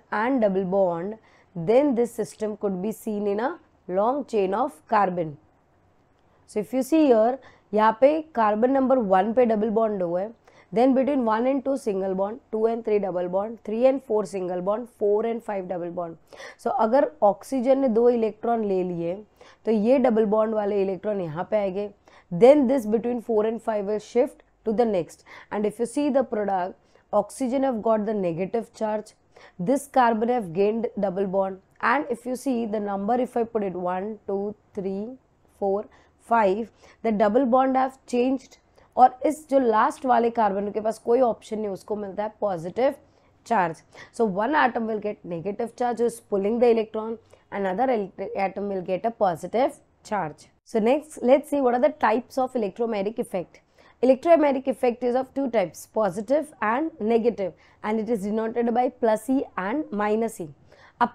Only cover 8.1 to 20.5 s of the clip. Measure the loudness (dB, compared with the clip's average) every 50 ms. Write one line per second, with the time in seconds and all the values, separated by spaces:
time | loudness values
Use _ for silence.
8.1 | 4 2 -4 -4 -2 0 2 2 2 2 2 2 2 2 2 4 2 2 4 4
9.1 | 4 4 4 2 2 2 4 4 2 2 0 0 0 0 0 0 0 -2 -2 -2
10.1 | -2 -4 -4 -6 -10 _ _ _ _ -20 -16 _ 0 2 4 4 4 4 2 2
11.1 | 0 0 0 0 0 2 2 0 0 0 0 -2 -4 -2 -2 -2 -2 -2 -2 -2
12.1 | -2 -2 -4 -4 -6 -10 -10 _ -2 0 0 0 0 -2 -2 0 0 0 0 0
13.1 | -2 -4 -4 -2 -2 -2 -4 -4 -8 -12 -10 -8 -2 2 2 2 2 0 -2 -2
14.1 | -2 -2 -2 -4 -6 -6 -6 -4 -4 -4 -2 -2 -4 -4 -6 -10 _ -4 0 0
15.1 | 2 0 0 -2 -4 -6 -6 -8 -8 -8 -6 -6 -8 -8 -8 -8 -8 -8 -8 -8
16.1 | -10 -16 _ _ -20 -20 -18 -20 -14 -8 -6 -4 0 0 2 4 4 4 2 2
17.1 | 2 2 2 2 2 0 -4 -4 -4 0 2 2 2 4 2 2 2 4 4 4
18.1 | 4 4 0 -2 -4 -4 -4 -2 -2 0 0 0 0 0 -2 -2 -4 -4 -4 -4
19.1 | -6 -6 -10 -16 _ _ -20 -20 -20 _ -2 0 0 2 4 4 4 4 4 4
20.1 | 2 2 2 2 2 2 0 0